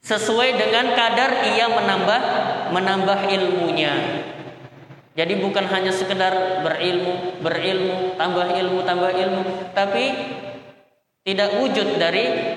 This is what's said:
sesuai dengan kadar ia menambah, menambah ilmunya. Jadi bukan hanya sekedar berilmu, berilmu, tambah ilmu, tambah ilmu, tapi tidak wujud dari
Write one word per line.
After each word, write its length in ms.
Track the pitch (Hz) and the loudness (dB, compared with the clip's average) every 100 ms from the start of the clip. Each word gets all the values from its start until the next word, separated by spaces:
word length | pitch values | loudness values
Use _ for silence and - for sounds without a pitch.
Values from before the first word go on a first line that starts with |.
sesuai 520 | - 214 226 226 254 240 | -2 -2 0 2 2 2
dengan 400 | 214 220 247 247 | 2 2 2 2
kadar 480 | 233 233 262 247 214 | 2 2 2 2 0
ia 160 | 214 233 | 2 2
menambah, 520 | 226 202 190 185 226 277 - - - - | 2 2 0 2 2 2 0 0 -2 -2
menambah 440 | 175 190 190 190 196 196 | 0 0 0 2 2 2
ilmunya. 640 | 190 180 180 170 160 151 139 - - - - - - - - - - - - | 0 2 0 0 0 0 0 -2 -4 -8 -12 -14 -16 -20 -20 -20 -20 -14 -4
Jadi 240 | 165 196 | 0 0
bukan 240 | 196 196 185 | 0 0 0
hanya 160 | 190 185 | 0 0
sekedar 720 | 185 190 196 185 185 185 185 | 0 -2 0 2 2 0 0
berilmu, 800 | 165 156 180 180 180 180 180 - | -2 0 0 0 0 -2 -4 -4
berilmu, 800 | 160 165 175 190 185 185 185 180 | -4 -2 0 0 0 -2 -4 -2
tambah 320 | 165 180 180 | 0 0 0
ilmu, 320 | 180 185 185 | 0 0 0
tambah 320 | 180 180 180 180 | 0 2 2 2
ilmu, 560 | 190 190 190 190 - | 0 0 -2 -6 -4
tapi 400 | 196 202 226 262 285 - 233 - - - - _ _ _ _ | -2 0 0 0 -2 -6 -8 -12 -14 -18 -20 _ _ _ _
tidak 320 | - 190 208 208 | -4 0 2 2
wujud 400 | 262 214 202 - | 2 2 0 2
dari 280 | 165 180 247 - - | 2 2 0 0 -2